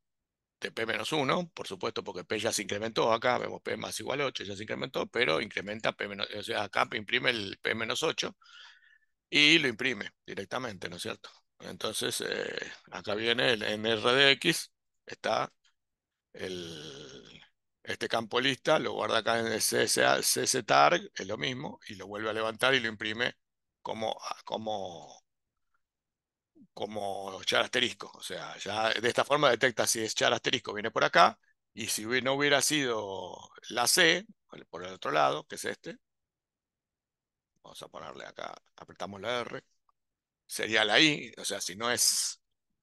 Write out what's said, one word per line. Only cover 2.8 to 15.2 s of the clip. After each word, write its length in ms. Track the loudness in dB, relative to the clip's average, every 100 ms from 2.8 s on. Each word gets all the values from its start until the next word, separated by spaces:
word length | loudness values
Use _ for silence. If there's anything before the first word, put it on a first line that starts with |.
| -4 0 2
acá, 260 | 4 4 2
vemos 240 | 0 -6
P 140 | -6 -6
más 220 | -6 -6
igual 200 | -4 -2
a 60 | -2
ocho, 180 | -4
ya 120 | -8 -10
se 80 |
incrementó, 420 | -8 -6 -4 -4 -2
pero 340 | 0 2 2
incrementa 520 | 0 -4 -6 -2 -2
P 160 | -2 -4
menos, 200 | -6 -6 -6
o 60 |
sea, 220 | -4 -4
acá 220 | 0 0 0
imprime 380 | -2 -2 0 2
el 280 | 0 -2 -4
P 120 | -4
menos 280 | -2 -2 -2
ocho 340 | -2 -2 -4 -8 _ -20 -20 -20 _ _ _ _ _
y 280 | 6 8 8
lo 80 | 4
imprime 420 | 0 -2 -2 -8 -14 -14
directamente, 600 | -10 -6 -6 -6 -8 -10
¿no 80 | -8
es 60 |
cierto? 280 | -8 -10 -14 -20 _ _
Entonces, 600 | -14 -6 -6 -4 -4 -2
eh, 520 | -4 -4 -4 -6 -8 -12 -14
acá 220 | -10 -4
viene 380 | -2 0 2 2
el, 100 | 2
en 240 | 0 -2 0
R 140 | 2
D 300 | 4 6 6
X, 400 | 6 2 0 -4 _ _ _ -18
está 440 | -6